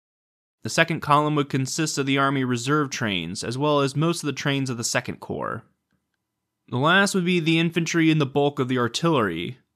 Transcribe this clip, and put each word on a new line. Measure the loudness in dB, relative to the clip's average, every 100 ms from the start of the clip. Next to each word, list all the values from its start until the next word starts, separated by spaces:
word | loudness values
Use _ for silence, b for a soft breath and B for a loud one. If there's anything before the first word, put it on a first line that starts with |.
| _ _ _ _ _ _
The | -4
second | 0 0 0
column | 2 2 4 0
would | 0
consist | -2 -2 -4 -4 -2
of | -2
the | 0
Army | 0 0
Reserve | 0 -2 0 0 0
trains, | -2 -2 -2 -4 -6
as | -6 -2
well | 0 2
as | 0 0
most | 0 0
of | -4
the |
trains | -4 -2 -2 -2
of | -4
the |
Second | -4 -4 -4 -8
Corps. | -8 -6 -6 -8 -12 _ _ _ _ _ _ _ _ _ -8
The | -2
last | 2 4 4 2
would | 2
be | 2
the | 2 2
infantry | 2 0 0 2 4
and | 4
the | 2
bulk | 2 0 0
of | -2
the | 0
artillery. | 0 0 2 2 2 -2 -6 -10 _